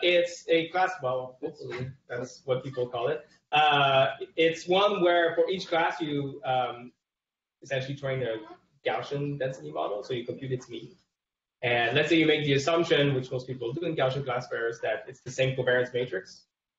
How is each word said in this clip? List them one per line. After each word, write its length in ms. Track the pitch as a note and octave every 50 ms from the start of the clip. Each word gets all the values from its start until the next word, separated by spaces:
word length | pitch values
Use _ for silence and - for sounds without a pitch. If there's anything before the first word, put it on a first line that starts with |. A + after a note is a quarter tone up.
| F3
it's 420 | F3 F3 F3 E3+ - - - - -
a 200 | E3 E3 D#3+ E3
class, 240 | - F3+ F#3 - - - C3+
well, 340 | B2+ C3 B2+ B2+ B2+ - _ D3
hopefully 480 | D#3+ D#3 - C#3+ B2+ A#2+ B2 B2+ C3+ - - _ _
that's 340 | B2+ B2+ B2+ B2+ - - _
what 180 | C3+ B2+ B2+ -
people 220 | C#3 B2 B2+ B2 -
call 200 | - G#2 - -
it. 180 | - - - - _ _ _ _
Uh, 580 | - - - - F3+ F3 F3 E3+ E3+ E3 E3+ E3 - - - - _
it's 300 | - E3 E3 D#3+ - -
one 360 | - F3+ F#3+ G3+ G#3 G3+ F#3 F3
where 320 | F3 F3 F3 E3+ E3 E3
for 140 | E3+ E3 -
each 180 | F#3+ F#3 - -
class 320 | F3 D#3+ E3+ F3+ - -
you, 400 | E3+ D3+ D3 C#3+ C#3 C3+ C#3+ - -
um, 480 | C3 C3 B2+ B2 B2 A#2+ A#2+ B2 B2 - _ _ _ _ _ _ _ _ _ _ _ _ _ -
essentially 320 | - C#3 C3 B2+ C#3 C#3
train 280 | C#3 C#3 C3+ C3 C3 B2
a 140 | A2+ A2+ A2+ - - - - _ _ _ _ _ -
Gaussian 500 | - - - - C#3+ C#3+ C#3+ D3 C#3+ C#3+
density 320 | - - - - D3+ D3
model, 320 | - - F2 G2 G2+ G#2 -
so 100 | - C3
you 100 | A#2+ A#2
compute 280 | - G#2+ - C3+ B2+ C3
its 160 | B2 - -
mean. 260 | A#2 A2+ A2 - - _ _ _ _ _ _ _ _ _ _ _ _ _ -
And 320 | A#2+ A#2+ A#2+ A#2 B2+ B2+
let's 140 | D3 D#3 D#3
say 80 | E3+
you 100 | D#3+ D#3
make 180 | D3+ D3 C#3+ D3
the 100 | C#3+ C#3
assumption, 600 | C3+ - E3 E3 E3+ E3+ - E3 C#3+ C#3+ C#3+ C3+
which 160 | C3 B2+ -
most 160 | C3+ B2 -
people 260 | - B2+ - A#2 A#2 C3+
do 100 | E3 F3
in 80 | E3+ D#3
Gaussian 300 | - C3+ C3 B2+ C#3 B2+
classifiers, 560 | B2+ B2 B2+ B2+ - C3 A#2+ A#2 A#2 A#2 -
that 240 | - A#2 G#2+ - -
it's 140 | - - -
the 100 | _ -
same 240 | C3 - C3 C3 C3
covariance 380 | C3+ A#2 B2+ B2 B2+ B2 - -
matrix 520 | A#2+ B2+ - - F#3+ - - - - _ _ _ _ _ _ _